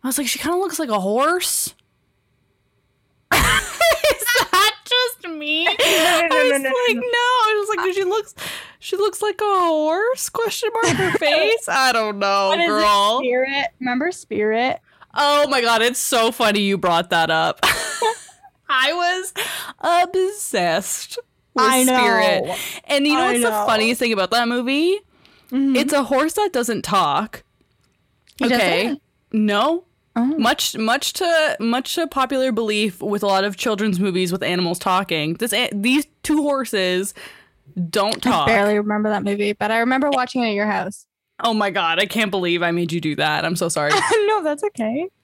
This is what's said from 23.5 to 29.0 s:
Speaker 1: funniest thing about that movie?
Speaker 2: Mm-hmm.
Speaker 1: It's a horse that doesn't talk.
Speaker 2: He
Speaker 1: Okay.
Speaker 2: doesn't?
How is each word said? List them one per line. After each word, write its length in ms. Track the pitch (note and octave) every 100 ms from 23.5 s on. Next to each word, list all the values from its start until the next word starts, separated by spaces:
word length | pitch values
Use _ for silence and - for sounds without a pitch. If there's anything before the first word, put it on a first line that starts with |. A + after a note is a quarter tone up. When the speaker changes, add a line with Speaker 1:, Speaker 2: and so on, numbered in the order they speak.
| G#3+ G#3
Speaker 1:
funniest 340 | A3 A3 A#3+
thing 140 | A#3+
about 180 | G#3+ C4+
that 160 | A#3 A#3
movie? 500 | A#3+ B3 C#4 E4+ G4+ _ _ - _ _
Speaker 2:
Mm-hmm. 240 | B3+ C#4 C4
Speaker 1:
It's 160 | C#4+
a 120 | D4
horse 300 | C4 C4+ D#4
that 200 | - G#4
doesn't 300 | B3+ A#3 G#3+
talk. 600 | - G3+ D#3+ C#3+ A3 - _ _ _ _ _ _ _ _ _ -
Speaker 2:
He 80 | A#3+
Speaker 1:
Okay. 380 | A#3+ F#3 E3+
Speaker 2:
doesn't? 180 | A3 C#4+